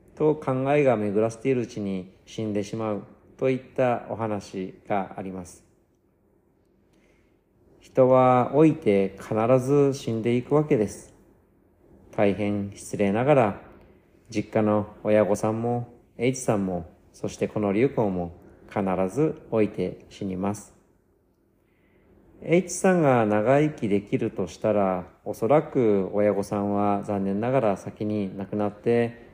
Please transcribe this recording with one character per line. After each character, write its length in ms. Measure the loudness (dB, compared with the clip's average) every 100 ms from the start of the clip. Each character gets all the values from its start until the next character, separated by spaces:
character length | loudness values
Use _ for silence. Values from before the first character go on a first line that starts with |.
| _ -2
う 0 |
と、 180 | 0
と 20 | 0
考 380 | -2 -2 2
え 100 | 4
が 140 | 4 2
巡 240 | 0 0
ら 80 | 0
せ 80 | -2
て 140 | -2
い 20 |
る 80 | 0
う 60 | -2
ち 140 | -6
に 340 | -6 -6 -8 -20 -16
死 180 | -8
ん 80 | -4
で 120 | -4
し 120 | -4 -6
ま 180 | -4
う 100 | -6 -8 -20 _ -4
と 120 | -2
い 80 | -2
っ 20 | -6 -2
た 300 | 0 -2 -6
お 60 | -6
話 640 | -4 -6 -8 -10 -10 -10 -6
が 280 | -4 -4 -10
あ 40 |
り 100 | -10
ま 140 | -12 -14
す。 180 | -20 _ _ _ _ _ _ _ _ _ _ _ _ _ _ _ _ _ _ _ _ _ _
人 300 | -4 2 6
は 420 | 6 6 4 2
老 120 | 4 4
い 100 | 4
て 420 | 2 2 2 -4
必 160 | -4 -2 4 2
ず 340 | 4 2 2
死 180 | 0 -4
ん 100 | -4
で 140 | 0 -2
い 80 |
く 120 | 0 0
わ 100 | 2
け 120 | 0
で 100 | 0
す。 260 | -4 -20 _ _ _ _ _ _ _ _ -20 -12
大 220 | 0 0
変 380 | 0 -2 -4 -6
失 240 | -12 -12 -2
礼 140 | 0
な 140 | 2 2
が 80 | 4
ら、 260 | 2 -2 -16 -20 -20 -20 _ _ -8
実 240 | -8 -4
家 80 | 0
の 260 | 2 0 -2 -8
親 200 | 2 4
御 120 | 4 0
さ 160 | -2
ん 100 | -2
も、 320 | -2 -4 -6 -16 _ -4
H 220 | -4 -2
さ 160 | -2 0
ん 100 | -2
も、 240 | -4 -8 -20 _
そ 160 | -10 -10
し 100 | -6
て 100 | -6
こ 120 | -2
の 140 | -2
流 160 | 0 0
行 200 | 0 -2
も 260 | -2 -6 -12 -20 -20 -8
必 140 | -4 -2 -2 -2
ず 280 | 0 -2 -4 -4
老 100 | -2
い 80 | -2
て 360 | -2 -8 -8 -20
死 160 | -10 -8
に 100 | -4
ま 200 | -6 -6
す。 180 | -12 _ _ _ _ _ _ _ _ _ _ _ _ _ _ _ _ -12
H 300 | 0 0 0
さ 220 | 0 2
ん 80 | 4
が 240 | 4 4 4
長 340 | 2 4 4
生 160 | 4 0
き 120 | 0
で 120 | 0
き 160 | 0 -2
る 140 | -2
と 160 | -4 -8
し 100 | -2
た 140 | 0
ら、 340 | 2 2 0 -6 _ -12
お 80 |
そ 140 | -4 2
ら 140 | 2
く 480 | 2 0 2 2 0
親 200 | 0 2
御 100 | 0
さ 140 | -2 -4
ん 140 | -2
は 300 | 0 0 -2
残 220 | -2 -4 -2
念 160 | -2
な 100 | 0
が 80 | 0
ら 180 | 0 -2
先 280 | -8 -8 -6
に 300 | -4 -6 -8
亡 100 | -8
く 80 | -4
な 140 | -4
っ 20 |
て 560 | -4 0 0 0 -6 -20